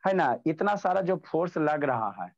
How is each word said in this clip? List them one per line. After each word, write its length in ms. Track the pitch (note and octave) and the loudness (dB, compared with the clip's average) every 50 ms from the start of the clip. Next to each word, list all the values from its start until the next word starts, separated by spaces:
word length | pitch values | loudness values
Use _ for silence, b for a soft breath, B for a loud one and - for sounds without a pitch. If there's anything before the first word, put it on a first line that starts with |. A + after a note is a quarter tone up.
| - | 2
है 80 | F#3+ G3 | 2 2
ना? 220 | F#3 D#3+ C3+ A#2+ A#2 - | 4 2 2 2 0 0
इतना 280 | D#3+ D#3 D#3 A3 G3+ G#3 | -2 -2 0 0 0 0
सारा 240 | G3+ - F#3 F#3 F#3+ | 0 0 0 0 0
जो 160 | F#3+ F3 F#3 E3 - | 0 0 -2 -4 -4
force 300 | - - D#3+ E3+ F3+ - F3 | -4 -2 -2 -2 0 -2 -2
लग 260 | D#3 D3+ D3+ D3+ D3 | 0 0 0 0 0
रहा 260 | C#3+ B2+ A#2 A2 G#2 F#2+ - | 0 0 0 -2 -4 -6 -8
है 100 | F2+ F2+ _ | -12 -12 _